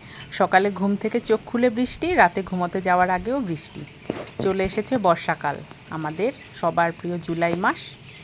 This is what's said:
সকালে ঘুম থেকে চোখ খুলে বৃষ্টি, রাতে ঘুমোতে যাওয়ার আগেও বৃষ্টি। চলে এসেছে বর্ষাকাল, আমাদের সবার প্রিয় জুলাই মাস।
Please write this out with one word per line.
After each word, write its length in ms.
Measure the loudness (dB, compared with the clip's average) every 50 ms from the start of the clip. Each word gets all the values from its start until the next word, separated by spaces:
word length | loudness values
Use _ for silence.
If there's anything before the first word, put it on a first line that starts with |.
| -16 -18 -18 -16 -14 -12 0 0
সকালে 280 | 2 4 6 4 4 4 0 0
ঘুম 120 | 0 0 0 0 -2
থেকে 140 | -2 -2 -2 0 0
চোখ 100 | 0 0 0 -2
খুলে 200 | 0 2 2 2 2
বৃষ্টি, 300 | 0 -2 -2 -2 -4 -2 2 6 6
রাতে 200 | 6 6 4 0 -4 -4
ঘুমোতে 300 | -2 -2 -2 -2 -2 -2 2
যাওয়ার 220 | 2 4 4 4 4 2
আগেও 200 | 0 -2 -2 -2 -2 -2
বৃষ্টি। 340 | -2 -4 -6 -8 -12 -14 -14 -14 -14 -16 -10 -8 -8 -8 -8 -10 -10 -6 -2 0
চলে 200 | 0 0 0 0 0
এসেছে 240 | -2 -4 -2 0 0 2 4
বর্ষাকাল, 500 | 4 4 4 2 -2 -2 -2 -2 -4 -4 -4 -10 -14 -18 -20 -14 -10 -8
আমাদের 340 | -6 -6 -6 -2 -2 -2 -2 -2 -4 -12 -18 -8 -2
সবার 300 | -2 0 2 4 2 2 0 -4
প্রিয় 160 | -6 -4 -4 -4 -4
জুলাই 300 | -4 0 0 2 2 2 2 2
মাস। 180 | 0 0 -2 -8 -14 -16 -18 -20 -20 -20 -20